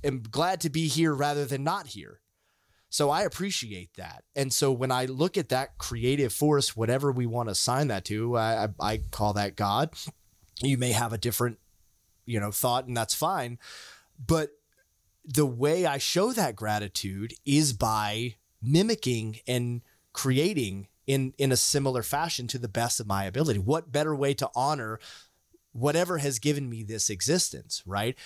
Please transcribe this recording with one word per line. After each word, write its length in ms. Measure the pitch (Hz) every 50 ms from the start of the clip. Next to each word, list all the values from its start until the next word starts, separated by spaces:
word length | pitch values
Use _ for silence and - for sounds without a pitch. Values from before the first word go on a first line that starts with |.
| -
am 180 | 143 131 127
glad 380 | 110 110 - - 165 180 190 165
to 80 | 170 160
be 180 | 131 160 160 151
here 240 | 127 156 165 160 147
rather 300 | 131 143 147 143 147 143
than 200 | 120 139 135 139
not 240 | 156 180 202 165 -
here. 320 | - 104 71 50 - - _ _ _ _ _ _ _ _ _ _ _ _ _ _
So 200 | - - 147 143
I 140 | 147 175
appreciate 720 | 208 175 - - 185 202 185 - 123 110 101 90 90 - _
that. 260 | - 90 - - - - _ _
And 160 | 139 139 135
so 180 | - - 147 135
when 200 | 131 117 131 123
I 140 | 127 127 127
look 320 | 127 131 131 160 190 - 196
at 100 | 151 -
that 300 | 131 131 139 - - -
creative 520 | - - 123 113 117 127 139 143 139 110
force, 440 | - - 147 151 151 139 135 - -
whatever 340 | 110 113 110 123 135 143 143
we 160 | 127 127 123
wanna 260 | 117 113 120 117 110
assign 360 | 95 - - 120 123 139 151 135
that 160 | 107 95 95
to, 300 | - 104 107 117 120 120
I, 280 | 117 110 113 113 110 104
I, 40 | 107 98 - - 104
I 80 | 110 107 - -
call 220 | - - 107 104 98
that 220 | 104 101 98 -
God. 340 | - 104 98 101 120 156 160 - - - - - _ _ _ _ _ _ _ _ -
You 160 | - 139 135 123
may 140 | 123 123
have 200 | 107 107 120 113
a 60 | 117 107
different, 400 | - 120 110 - 120 120 110 - _ _ _ _ _ _ _ _ _ _ _ _ _
you 120 | 120 117 107
know, 140 | 101 104
thought, 340 | 101 - - 123 120 131 131
and 100 | 123 123
that's 180 | 117 110 - -
fine. 440 | - 151 170 185 165 123 120 120 - - - - - - - - - _ _ _ - 123
But 260 | - 165 160 156 - - _ _ _ _ _ _ _ _ _ _ _ _ _ -
the 220 | - 127 151 147
way 400 | 135 123 117 135 147 160 180 180
I 120 | 156 139 135
show 340 | - - - 175 196 247
that 220 | 254 226 180 135 107
gratitude 760 | - 110 107 107 107 104 98 - - - 95 95 98 107 117 - - _
is 260 | 143 139 147 156 139
by 640 | 120 101 - 113 110 107 107 104 104 110 120 123 110 - _ _ _ _
mimicking 760 | 110 120 147 170 202 226 226 - - 127 120 113 110 110 107 - -
and 340 | - 123 123 120 120 120 120 - _ _ _ _ _
creating 760 | - - - 135 127 131 156 196 214 151 117 98 95 98 95 - _ _ _
in, 260 | - 135 135 131 131 - -
in 120 | 139 135
a 60 | 131
similar 460 | 120 - - - 143 139 135 127 123
fashion 440 | 107 - - 147 165 170 - - 123 117
to 100 | - 123
the 100 | 120 110
best 320 | 98 117 117 120 - -
of 60 | 110
my 180 | 104 98 98 98
ability. 340 | 95 98 127 160 151 110 101
What 300 | 92 110 151 165 165 151
better 240 | 120 143 151 156 151
way 200 | 135 139 139 139
to 160 | - 139 - -
honor 440 | 123 131 143 151 139 113 107 110 110 - - - - - _ _ _ _ _ _ _ _ _
whatever 460 | - 117 127 147 147 165 185 175 180 156
has 200 | 139 143 131 -
given 300 | - 147 147 143 139 123
me 140 | 117 113
this 260 | 110 101 110 107 - -
existence, 720 | 104 90 - 135 160 180 - - - 65 - - - - -
right? 300 | 90 95 101 107 120 131 - -